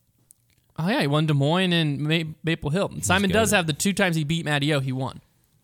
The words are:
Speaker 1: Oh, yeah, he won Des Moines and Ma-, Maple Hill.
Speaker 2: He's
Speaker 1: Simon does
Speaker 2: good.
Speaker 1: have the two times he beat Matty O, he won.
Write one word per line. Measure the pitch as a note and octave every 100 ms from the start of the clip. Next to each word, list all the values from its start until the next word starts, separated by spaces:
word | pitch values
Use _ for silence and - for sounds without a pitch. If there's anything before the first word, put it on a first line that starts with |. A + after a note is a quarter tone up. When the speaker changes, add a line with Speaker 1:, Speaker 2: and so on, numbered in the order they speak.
| _ _ _ _ _ _ _ -
Speaker 1:
Oh, | E3+
yeah, | C#4
he | C#3+
won | D3+ D#3
Des |
Moines | C#3 C#3+ F3 F#3
and | E3+ D3+ C#3
Ma-, | D3 E3+ D#3 -
Maple | D#3+ E3 D3
Hill. | F3+ F3+
Speaker 2:
He's | - C3+
Speaker 1:
Simon | F#3+ G3
does | G#3+ A3
Speaker 2:
good. | G3+
Speaker 1:
have | D#3+
the |
two | D3 G3+
times | F#3+ F#3 D#3+
he |
beat | D3 E3 D3
Matty | C#3+ C#3+
O, | C#3+
he | C3
won. | C3 C3 - - _ _ _